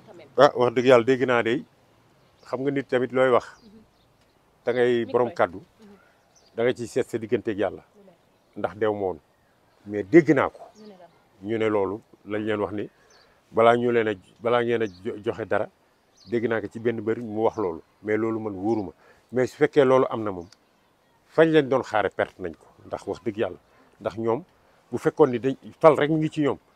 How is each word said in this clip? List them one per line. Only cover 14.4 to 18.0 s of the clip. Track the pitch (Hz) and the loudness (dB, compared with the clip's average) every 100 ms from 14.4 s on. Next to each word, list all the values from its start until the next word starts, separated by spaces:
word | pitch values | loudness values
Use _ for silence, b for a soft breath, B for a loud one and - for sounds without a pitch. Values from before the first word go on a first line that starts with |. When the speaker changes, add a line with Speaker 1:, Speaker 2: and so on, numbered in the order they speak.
| 113 120 | -2 0
Speaker 2:
ngeen | 117 117 | 0 -2
a | 113 | -2
jo-, | 90 107 104 107 | -6 -12 -8 -6
joxe | 107 98 | -6 -4
dara, | 101 110 _ _ _ _ _ 92 | -4 -4 _ _ _ _ _ -6
dégg | 117 117 | -2 -2
naa | 113 | -2
ko | 98 | -4
ci | 117 | -6
benn | 113 113 | -4 -4
mbër | 104 117 | -4 -4
mu | 117 107 | -6 -2
wax | 110 110 | -2 0
loolu. | 95 80 - _ | -4 -6 -14 _